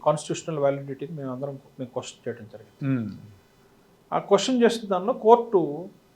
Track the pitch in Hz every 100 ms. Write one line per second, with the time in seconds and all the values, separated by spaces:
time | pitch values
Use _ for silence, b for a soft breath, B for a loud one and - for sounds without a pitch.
0 | 156 151 - 160 - 151 139 139 139 135
1 | 147 160 135 127 143 135 - - 127 123
2 | - - 123 117 110 - - - 139 131
3 | 104 92 - - _ _ _ _ _ _
4 | - 165 - 196 - 247 233 - 196 185
5 | 196 247 220 233 226 190 151 147 196 -
6 | _